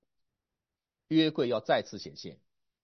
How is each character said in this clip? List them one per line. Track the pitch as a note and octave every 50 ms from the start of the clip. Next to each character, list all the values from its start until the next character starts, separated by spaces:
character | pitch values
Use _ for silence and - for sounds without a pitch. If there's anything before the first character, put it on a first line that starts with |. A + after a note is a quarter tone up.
| _ _ _ _ _ _ _ _ _ _ _ _ _ _ _ _ _ _ _ _ _ _
约 | D#3+ D#3+ D#3+ D#3
柜 | D#3 - C#3 A#2+
要 | A#2+ G#2+
再 | - - D#3 A#2+ G2+
次 | - - G2
显 | - D#2+ C#2+
现， | - - E2 - - _ _ _ _ _ _ _ _